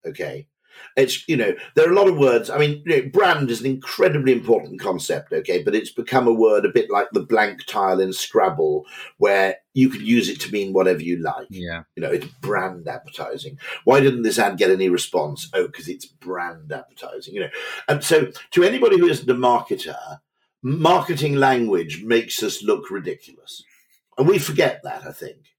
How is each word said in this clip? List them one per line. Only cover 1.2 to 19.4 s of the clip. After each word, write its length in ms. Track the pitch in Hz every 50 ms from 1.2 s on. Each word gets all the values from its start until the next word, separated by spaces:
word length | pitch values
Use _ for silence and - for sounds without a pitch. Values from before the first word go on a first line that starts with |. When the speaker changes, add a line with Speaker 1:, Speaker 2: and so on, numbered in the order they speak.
| - -
Speaker 1:
you 80 | 160
know, 180 | 127 110 101 90 - - - _
there 120 | - 160 170
are 40 |
a 20 | 180
lot 140 | 202 202 190
of 100 | 175 147
words. 320 | 139 131 120 117 - -
I 80 | - 143
mean, 240 | 151 147 147 - -
you 120 | 165 160
know, 120 | 139 127 135
brand 400 | - 196 208 180 165 151 143 120
is 120 | 117 110
an 60 | 117
incredibly 680 | 135 135 131 - - - - 190 185 147 151 131 131
important 480 | 127 117 - - 113 101 - - - 92
concept, 520 | - 101 92 85 - - - 71 - _
okay? 300 | 82 78 78 - 90 90
But 140 | - 104 101
it's 160 | 107 98 -
become 340 | - - 113 - 127 127 123
a 60 | 117
word 340 | 113 110 113 110 107 104 101
a 60 | -
bit 180 | - 120 110 -
like 160 | 101 101 104 -
the 120 | - - 80
blank 400 | 73 110 110 107 101 98 - -
tile 340 | - - 107 98 92 92 92
in 120 | 95 92
Scrabble, 720 | 92 - - - - 113 95 95 90 135 80 76 92 - - - - - - - _ _
where 400 | - 104 98 98 95 95 - - _ _
you 160 | _ 131 131 131
can 160 | 131 101 107
use 240 | 110 120 120 98 90
it 120 | - -
to 120 | - -
mean 200 | 101 104 98 95
whatever 280 | 95 95 92 92 90 85
you 220 | 82 85 87 82
like. 240 | 82 80 - - - _
Speaker 2:
Yeah. 360 | 98 92 90 85 82 82 82 _ _
Speaker 1:
You 80 | 85
know, 80 | 82 78
it's 160 | 87 - -
brand 600 | 80 _ _ - 98 104 95 90 92 90 87 80 -
advertising. 720 | - - _ - - - - - - - - - - - - - - - _
Why 160 | - 131 143
didn't 220 | 135 139 123 120
this 160 | 117 110 95 110
ad 200 | 120 117 95 87
get 120 | 101 92
any 180 | 95 92 95 92
response? 600 | 87 87 - - - 90 76 76 71 - - - -
Oh, 140 | 95 90 -
'cause 200 | - - 71 82
it's 180 | 80 - -
brand 680 | - _ _ - 87 92 - - 85 85 80 76 76
advertising, 640 | 78 - - _ _ - - - - - - - 98
you 60 | 101
know. 100 | 92 - - - - - - - - -
And 140 | 143 143
so 300 | - - 165 156 139 - - - - _
to 140 | - 175 175
anybody 340 | 196 240 254 240 220 196 175
who 80 | 175
isn't 240 | 170 151 - - 123
a 40 | 127
marketer, 840 | 123